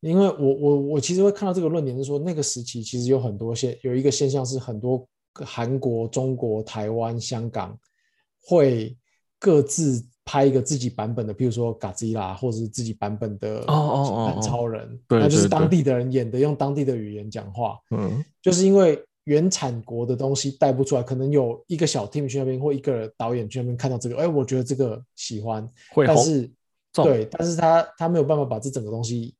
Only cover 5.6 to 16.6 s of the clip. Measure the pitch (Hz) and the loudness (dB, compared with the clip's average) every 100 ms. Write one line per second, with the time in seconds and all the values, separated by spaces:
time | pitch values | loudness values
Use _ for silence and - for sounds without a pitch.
5.6 | 120 135 131 117 113 135 131 127 120 107 | -2 -2 -2 -2 -2 -2 -2 -4 -2 -4
6.6 | 110 113 107 113 117 117 113 117 117 113 | -4 -6 -4 -2 -4 -6 -6 -6 -6 -6
7.6 | 92 107 _ _ _ _ _ _ _ 180 | -8 -12 _ _ _ _ _ _ _ 4
8.6 | 139 120 110 123 _ _ _ _ - 156 | 6 4 -4 -10 _ _ _ _ 4 6
9.6 | 139 - 156 123 113 _ - 143 139 131 | 4 0 0 0 -4 _ -4 4 4 4
10.6 | 123 143 123 - 107 117 110 104 127 113 | 0 -2 -4 -4 -6 -4 -6 -2 -2 0
11.6 | 117 110 101 90 113 110 95 95 127 110 | -4 -4 -8 -6 -4 -4 -6 -4 -4 -4
12.6 | 113 107 117 107 104 107 110 101 107 107 | -6 -6 -8 -6 -6 -4 -6 -6 -6 -6
13.6 | 117 147 147 135 139 107 110 90 110 120 | 0 0 2 0 -2 -2 -2 -2 -2 -2
14.6 | 120 110 113 117 _ 117 107 151 101 151 | -4 -6 -10 -16 _ 4 6 6 4 4
15.6 | 160 175 139 123 127 127 117 123 143 143 | 4 4 4 2 0 0 -2 0 0 2